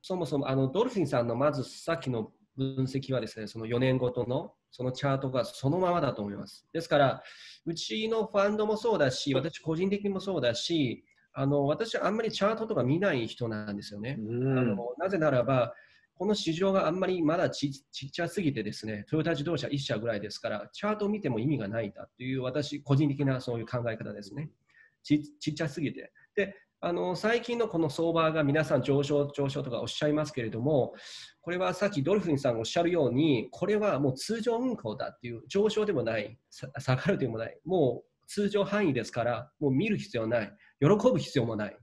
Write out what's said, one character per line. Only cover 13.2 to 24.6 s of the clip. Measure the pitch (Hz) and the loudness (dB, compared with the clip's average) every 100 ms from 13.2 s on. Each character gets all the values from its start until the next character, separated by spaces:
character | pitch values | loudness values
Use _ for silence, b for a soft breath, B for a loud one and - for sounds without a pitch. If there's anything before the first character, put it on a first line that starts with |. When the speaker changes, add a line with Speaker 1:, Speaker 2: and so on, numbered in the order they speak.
| 110 | -2
Speaker 1:
人 | - 117 | -4 -4
な | 107 107 | -4 -6
ん | 101 | -8
で | |
す | - | -8
よ | 104 | -8
ね。 | 113 160 | -8 -6
Speaker 2:
う | 110 120 131 | -4 -2 2
ん。 | 131 | 2
Speaker 1:
あ | |
の、 | 123 101 120 123 | 2 0 -4 -4
な | 185 | -2
ぜ | 196 | 2
な | 156 | 4
ら | 131 | 4
ば、 | 117 131 117 B B B B | 4 4 2 B B B B
こ | _ 196 | _ -2
の | |
市 | 208 165 | 0 0
場 | 160 196 | 0 2
が | 190 156 | 2 2
あ | |
ん | 180 | 0
ま | 185 | 0
り | 185 | 2
ま | 151 175 | 2 2
だ | 147 | 0
ち-、 | - 143 | 0 -4
ち | 139 _ - 139 | -4 _ -14 -10
っ | |
ち | - | -4
ゃ | 170 | -4
す | - | -2
ぎ | 160 | -2
て | 113 | -2
で | 107 | -6
す | 107 110 | -6 -8
ね、 | 104 101 | -8 -2
ト | 156 | -2
ヨ | |
タ | 156 | 0
自 | 156 | 0
動 | 151 160 | -2 -2
車 | - | -2
一 | 143 | -4
社 | 139 110 | -2 -2
ぐ | 117 | -2
ら | 107 | -4
い | |
で | 104 | -6
す | - | -6
か | 113 | -6
ら、 | 107 - | -6 -8
チ | - | -6
ャ | 208 | -4
ー | 208 | -2
ト | 202 | -2
を | |
見 | 214 | -2
て | 143 | -2
も | 113 | 0
意 | 127 | 0
味 | 135 | 0
が | 101 | -2
な | 113 | -4
い | 104 | -6
ん | |
だ | 101 104 | -8 -18
っ | _ | _
て | |
い | 127 131 | -6 -4
う、 | |
私 | 127 143 143 143 | -2 -4 -4 -8
個 | 139 139 | 2 4
人 | 151 | 4
的 | 135 | 2
な | 139 127 | 0 0
そ | 127 | -2
う | 117 | -6
い | |
う | 110 | -4
考 | 123 117 | -4 -4
え | 110 | -6
方 | 107 | -8
で | 104 | -10
す | 104 | -12
ね。 | 123 151 _ | -10 -12 _